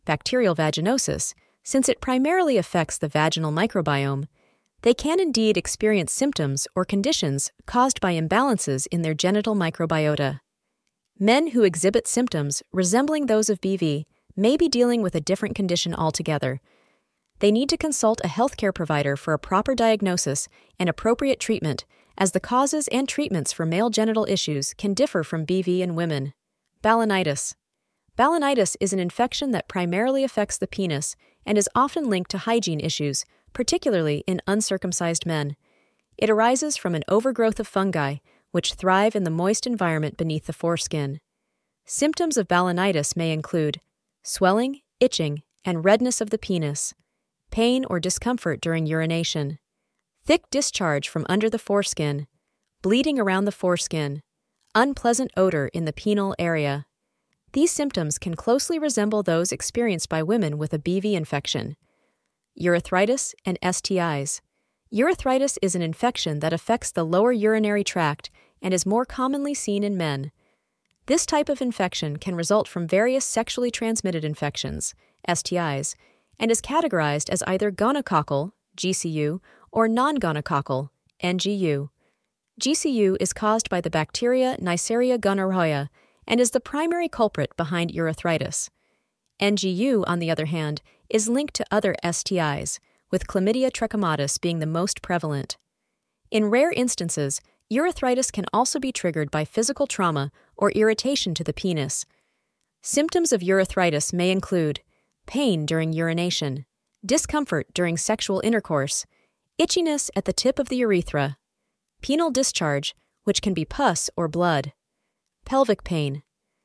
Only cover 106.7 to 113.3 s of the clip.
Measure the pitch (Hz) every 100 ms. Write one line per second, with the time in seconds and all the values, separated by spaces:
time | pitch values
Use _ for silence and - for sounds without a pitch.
106.7 | _ _ _ 196 302 - 302 285 160 -
107.7 | - 175 165 - 220 - 190 - 226 -
108.7 | 151 143 - - _ _ _ _ - 330
109.7 | 370 320 294 - 202 - - 254 - 254
110.7 | 254 226 185 - 147 139 139 _ _ _
111.7 | _ _ _ - 302 330 254 269 - 156
112.7 | 139 147 - _ _ -